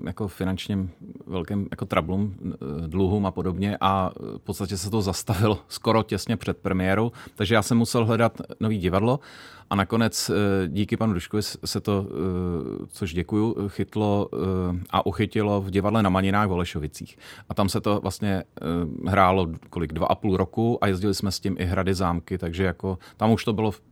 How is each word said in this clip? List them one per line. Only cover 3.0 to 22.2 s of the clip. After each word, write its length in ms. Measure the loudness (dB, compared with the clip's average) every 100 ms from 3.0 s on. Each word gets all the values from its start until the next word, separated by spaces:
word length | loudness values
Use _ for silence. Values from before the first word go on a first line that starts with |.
| 2 2 0
a 60 |
podobně 460 | -2 -2 -2 -2 0
a 300 | 2 2 0 -4 -12 -10
v 20 |
podstatě 360 | -8 -6 -4 -4
se 120 | -2
to 120 | 0
zastavilo 580 | 0 -2 -2 2 4 2 -2
skoro 360 | -2 2 4
těsně 340 | 2 -2 -2 -2
před 200 | -2 -4
premiérou, 540 | -2 0 2 2 0 -4 -16 -4
takže 200 | 2 4
já 60 |
jsem 160 | 4 2
musel 280 | 4 2 2
hledat 360 | 4 2 0 -12 -4
nový 180 | -2 0
divadlo 420 | 2 2 2 0 -4 -20 -20 -20 -2
a 60 | 0
nakonec, 540 | 2 2 2 0 0
eh, 380 | 2 2 2 0
díky 300 | -2 -2 0
panu 160 | 0
Duškovi 300 | 0 -2 -4
s-, 140 | -4 -8 -6
se 160 | -4
to, 240 | 0 0 -2
eh, 760 | -4 -2 -2 -2 -4 -4 -8 -10
což 260 | -8 -4
děkuju, 560 | -4 0 0 0 0 -4
chytlo, 600 | -4 -4 0 2 2 0
eh, 40 | -2 -2 0 -2 -4 0
a 160 | 0 0
uchytilo 560 | 0 0 0 2 0
v 80 | 2
divadle 340 | 2 2 4
na 60 | 4
Maninách 380 | 4 4 2 2
v 20 |
Holešovicích. 680 | 0 -2 -4 -6 -8 -16 -16 -20 -20 -6
A 40 |
tam 160 | 0 2
se 120 | 2
to 180 | 2 0
vlastně, 420 | 0 -2 -2 -2 -4 -8
eh, 480 | -4 -2 -2 -4 2
hrálo 380 | 4 6 4 0 -4 -10
kolik, 240 | -6 -4
dva 140 | -2 0
a 80 | 0
půl 220 | 2 2
roku 460 | 0 0 0 2
a 40 | 0
jezdili 260 | 2 0
jsme 180 | 0 -2
s 80 | -2
tím 160 | -4 -2
i 60 | 0
Hrady, 280 | 0 0
Zámky, 440 | 0 0 -2